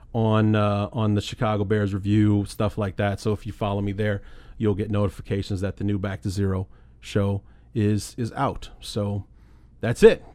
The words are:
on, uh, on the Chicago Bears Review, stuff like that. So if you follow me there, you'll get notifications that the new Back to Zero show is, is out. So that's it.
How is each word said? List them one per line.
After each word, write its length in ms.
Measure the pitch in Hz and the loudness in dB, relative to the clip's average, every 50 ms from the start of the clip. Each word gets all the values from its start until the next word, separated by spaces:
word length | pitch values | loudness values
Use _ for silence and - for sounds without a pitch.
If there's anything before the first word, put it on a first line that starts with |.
| - - | -16 -8
on, 440 | - 117 113 110 110 107 110 107 107 | -4 0 2 2 4 4 4 4 4
uh, 320 | 107 104 104 101 101 104 104 | 4 2 2 0 0 -2 -4
on 220 | - - 107 107 104 | -2 -2 0 0 0
the 60 | 104 | 0
Chicago 420 | - - - - 131 110 107 101 | -2 -4 -4 -4 -2 0 0 0
Bears 320 | 104 95 110 107 104 98 98 | 0 0 0 0 0 0 -2
Review, 500 | 98 98 101 104 107 107 104 104 101 101 | -2 0 2 4 4 6 4 4 2 0
stuff 300 | 98 - - 110 101 - - | -2 -4 -2 -2 -2 -2 -2
like 180 | 104 98 87 | -6 -4 -2
that. 240 | - 104 101 98 - | -2 -2 -2 -2 -2
So 120 | - 110 | -2 -4
if 140 | 107 - - | -4 -4 -6
you 60 | 107 | -10
follow 280 | 95 - 110 101 101 101 | -8 -4 -4 -2 -2 -2
me 120 | 104 101 | -2 -4
there, 300 | 98 98 107 107 101 101 - - - - - - - | -2 -2 -2 -2 -2 -4 -6 -12 -20 -20 -20 -16 -8
you'll 180 | - 110 104 101 | -2 0 0 0
get 160 | 95 104 101 | 0 -2 -2
notifications 680 | 104 101 104 98 - - - - 107 98 92 - 104 90 | 0 0 0 0 -2 -6 -6 -4 -4 -4 -2 -4 -4 -4
that 160 | 95 95 - | -4 -4 -4
the 80 | - 95 | -2 -2
new 160 | 101 101 98 | -2 -2 0
Back 220 | 95 101 95 - | -2 -4 -6 -4
to 80 | - 104 | -6 -4
Zero 360 | 90 98 98 95 95 95 95 - - - - - - - | -2 0 0 0 0 -2 -4 -6 -10 -20 -20 -20 -20 -20
show 440 | - - - 107 98 101 101 98 - - - - - - - | -12 -4 -2 0 0 0 -2 -4 -6 -10 -20 -20 -16 -8 -2
is, 400 | 117 104 104 107 104 - - - - | 0 2 2 2 0 -2 -6 -8 -6
is 140 | 120 110 | -6 -6
out. 380 | - - 135 123 - - - - - - | -4 -4 -4 -4 -4 -6 -12 -14 -18 -18
So 440 | - - - 113 104 101 101 104 - - - - - - - - - - - - | -14 -8 -6 -4 -4 -2 -4 -6 -6 -10 -18 -20 -20 -20 -20 -20 -20 -20 -14 -6
that's 220 | - 113 156 - | -4 -4 2 8
it. 220 | 202 220 185 - - - | 8 8 8 8 -4 -10